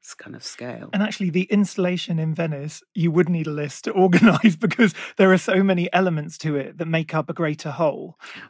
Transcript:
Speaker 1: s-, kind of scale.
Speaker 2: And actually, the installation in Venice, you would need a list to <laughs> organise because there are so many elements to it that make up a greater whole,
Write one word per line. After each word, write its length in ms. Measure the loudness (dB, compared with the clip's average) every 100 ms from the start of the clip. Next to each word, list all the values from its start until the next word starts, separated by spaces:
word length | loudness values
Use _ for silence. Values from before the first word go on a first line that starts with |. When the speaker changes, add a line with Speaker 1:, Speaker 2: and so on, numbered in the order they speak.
Speaker 1:
s-, 120 | -20
kind 200 | -20 -18
of 80 | -16
scale. 480 | -14 -12 -12 -12 -6
Speaker 2:
And 100 | -2
actually, 280 | -2 -2 -2
the 140 | 0
installation 760 | 2 2 0 0 -2 -2 -4 -2
in 160 | -2
Venice, 480 | -2 -4 -6 -10 -12 -10
you 160 | -2 2
would 160 | 2 2
need 180 | 0 -4
a 40 |
list 340 | -6 -8 -8
to 60 | -4
<laughs> 140 | 2
organise 520 | 4 6 6 6 4 2
because 360 | 0 2 2 0 -6 2
there 160 | 4
are 60 | 4
so 240 | 2 2
many 300 | 2 2 0
elements 440 | 2 2 0 -6 -8
to 180 | -4 -4
it 220 | -4 -8
that 80 | -4
make 280 | -2 -2
up 160 | -4 -4
a 20 |
greater 380 | -4 -4 -4 -8
whole, 480 | -2 -2 -2 -8 -16 -20 -20 -6